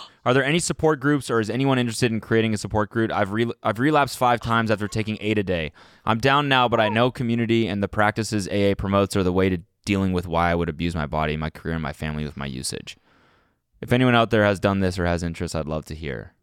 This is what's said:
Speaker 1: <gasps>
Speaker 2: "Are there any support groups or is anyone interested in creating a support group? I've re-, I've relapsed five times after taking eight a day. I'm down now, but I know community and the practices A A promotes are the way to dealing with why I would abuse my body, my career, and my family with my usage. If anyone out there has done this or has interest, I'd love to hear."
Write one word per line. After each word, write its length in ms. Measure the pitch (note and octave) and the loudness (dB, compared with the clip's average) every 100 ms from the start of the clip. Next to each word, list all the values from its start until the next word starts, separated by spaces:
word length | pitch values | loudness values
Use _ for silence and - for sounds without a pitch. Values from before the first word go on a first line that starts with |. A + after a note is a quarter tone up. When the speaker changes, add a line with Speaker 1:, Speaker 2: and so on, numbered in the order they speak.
| - | -18
Speaker 1:
<gasps> 140 | _ | _
Speaker 2:
"Are 100 | B2 | 2
there 100 | C3 | 2
any 140 | C3 E3+ | 4 0
support 420 | - - D#3 C#3+ | 0 0 0 2
groups 300 | C#3 D3 - | 0 0 0
or 80 | A#2 | 0
is 80 | G#2+ | 0
anyone 300 | A#2+ C3+ C3 | 0 2 2
interested 320 | A#2+ A2 B2 | 0 0 0
in 80 | A2 | 0
creating 320 | - A2+ A2 | 0 2 2
a 40 | G#2 | -2
support 320 | G2 G#2+ G#2 | -2 -2 -2
group? 220 | A#2 A2 | -2 -2
I've 180 | E2 G2 | 0 -2
re-, 180 | G#2+ A#2 - | 0 -2 -2
I've 160 | A2 G#2+ | -4 0
relapsed 400 | C#3+ D3+ C3+ - | 2 2 0 0
five 220 | B2 A#2+ | 0 0
times 300 | A#2 A2+ A2 | 0 0 2
after 180 | G2+ G#2 | 0 -2
taking 280 | A2 G#2+ G#2+ | -4 -4 -4
eight 180 | G#2+ G#2 | -2 -2
a 40 | |
day. 280 | F#2+ F2 D2+ - - _ | 0 -2 -4 -10 -20 _
I'm 140 | - A2+ | -4 0
down 300 | C3+ C#3+ C#3+ | 2 2 2
now, 200 | C3 A#2+ | 2 2
but 120 | A2+ | 2
I 80 | G#2+ | 2
know 220 | A2 B2+ | 2 0
community 560 | - A#2 A#2 A2+ A2+ G#2+ | 0 -2 -2 2 2 0
and 140 | G2+ | -2
the 60 | G2 | -4
practices 580 | G#2 G#2 A2 G#2 G#2+ F#2 | 0 0 0 -2 -4 -2
A 240 | G2+ G2+ | 0 2
A 40 | G2 | 0
promotes 380 | G2 G2 G2 G2+ | 2 2 2 2
are 60 | |
the 100 | F2+ | 2
way 160 | F#2 F#2+ | 2 2
to 100 | F2+ - _ - | 0 -6 _ -2
dealing 260 | G2 F#2+ | 0 2
with 140 | F2+ F2 | -2 -2
why 240 | E2 E2+ | 0 2
I 40 | |
would 140 | F2 E2+ | 0 -2
abuse 260 | D2 E2+ | -2 -4
my 120 | E2 D2 | -4 -4
body, 300 | D#2 D2+ D#2 | -2 -2 -2
my 120 | D#2 | -6
career, 220 | - E2 | -8 -8
and 80 | E2 | -6
my 120 | C#2+ | -6
family 300 | D2 D#2 D2+ | -6 -8 -6
with 120 | D2 C#2+ | -8 -8
my 80 | C#2 | -10
usage. 520 | B1+ C2+ - - - _ _ _ _ _ _ _ - | -8 -8 -10 -12 -20 _ _ _ _ _ _ _ -14
If 100 | - | 0
anyone 220 | B2 B2+ | 4 6
out 160 | A#2+ A2+ | 4 4
there 140 | A2 | 4
has 160 | G#2 F#2 | 4 4
done 200 | G2+ G2 | 2 2
this 180 | F#2 F#2 | 0 0
or 80 | F2 | 0
has 160 | E2+ | 0
interest, 340 | E2+ E2 E2+ E2 | -2 -6 -6 -6
I'd 100 | D2 | -6
love 200 | D#2 D2 | -6 -8
to 80 | |
hear." 400 | D#2 D2+ A#1 - _ | -12 -10 -10 -12 _